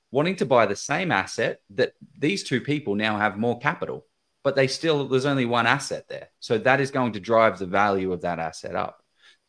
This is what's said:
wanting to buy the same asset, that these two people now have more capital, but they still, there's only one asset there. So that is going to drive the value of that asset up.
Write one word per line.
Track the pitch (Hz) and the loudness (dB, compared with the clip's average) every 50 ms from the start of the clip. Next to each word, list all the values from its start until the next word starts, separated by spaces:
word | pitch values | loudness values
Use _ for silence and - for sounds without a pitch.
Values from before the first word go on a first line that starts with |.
| _ _ | _ _
wanting | - 135 151 175 190 | 0 0 0 0 0
to | 175 - | -2 0
buy | 120 131 120 110 | 4 4 4 6
the | 98 101 | 4 2
same | - - - 139 170 190 170 117 | -4 -4 -6 -4 -4 -2 0 0
asset, | 95 95 - - - 117 160 - - _ _ 101 | 0 0 -2 -4 -2 -2 -2 -2 -6 _ _ -2
that | 98 123 - - _ - - _ - | -2 -2 -2 -2 _ -20 -20 _ -4
these | 131 156 202 190 - | -2 -2 -2 -2 -4
two | - 143 117 113 | -2 -2 -2 0
people | 139 147 147 147 - 98 | -2 -4 -2 -2 -2 -2
now | 104 107 110 107 104 | 0 0 -2 0 0
have | 107 107 95 | 0 0 0
more | 101 113 120 117 117 | 0 -2 -2 -2 0
capital, | - 147 175 - - - 127 147 - _ _ _ _ _ _ _ - | -2 -2 -2 -2 -6 -8 -10 -12 -12 _ _ _ _ _ _ _ -2
but | 139 135 | 0 2
they | 139 135 | 2 2
still, | 131 - - - 165 151 143 139 117 | 2 0 -2 0 0 0 0 0 0
there's | 131 131 127 | 0 0 2
only | 147 139 135 123 | 2 0 0 0
one | 117 120 120 117 | 0 2 2 4
asset | 117 131 147 - - - - - - | 4 2 2 0 -6 -8 -8 -10 -10
there. | - - - - _ _ | -14 -14 -14 -16 _ _
So | - - 120 | -4 0 0
that | 110 101 127 131 135 | 2 4 4 4 4
is | 139 131 | 2 0
going | - 135 127 120 101 | 0 -2 -2 -2 -4
to | 104 | -6
drive | 90 110 113 113 113 110 95 90 | -2 2 4 6 6 6 4 0
the | 98 | -6
value | 90 95 98 104 104 98 98 95 92 90 | -2 0 2 2 2 2 0 0 -2 -4
of | 85 90 | -4 -4
that | 87 85 82 | -4 -4 -4
asset | 80 78 - - - - 87 | -6 -8 -8 -10 -12 -8 -6
up. | 92 95 - - _ _ _ _ _ _ - - _ _ | -6 -6 -6 -8 _ _ _ _ _ _ -20 -20 _ _